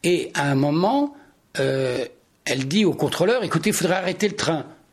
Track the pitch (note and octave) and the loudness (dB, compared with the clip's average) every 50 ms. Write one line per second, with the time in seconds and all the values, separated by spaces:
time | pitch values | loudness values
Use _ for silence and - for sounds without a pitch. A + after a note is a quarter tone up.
0 | - E3 F3+ D#3+ B2 - - D#3 C#3+ C#3+ C#3 C3+ C#3 D3 D3 E3+ F3+ G#3 B3+ C#4+ | 2 2 0 0 -2 -4 -4 -2 0 2 2 2 2 2 2 2 2 2 2 2
1 | D4 C#4+ - - - - _ _ _ _ _ - C3+ C3+ C3+ C3+ C3+ B2+ B2+ B2+ | 0 -2 -4 -14 -20 -20 _ _ _ _ _ -2 -2 0 0 0 -2 -2 -2 -4
2 | B2 - - _ _ _ _ _ _ - B2+ C3+ C3 C3+ D#3 G#3+ G#3+ F3 C#3+ - | -6 -8 -10 _ _ _ _ _ _ -4 -4 -2 -2 0 2 4 4 4 2 2
3 | - C#3 - - E3 F#3+ A#3+ B3+ G#3+ D#3 - D#3+ E3 G#3+ G3+ - E3+ E3+ F3+ F#3+ | -2 -2 0 0 2 2 2 0 -2 -2 -2 0 0 0 0 0 0 0 0 0
4 | F#3 F3+ F3 F3+ G#3 G#3 F#3+ G#3 - - E3 D3+ B2 - - - _ _ | -2 -4 -2 0 -2 -2 0 0 -2 -2 -2 -2 -4 -10 -16 -20 _ _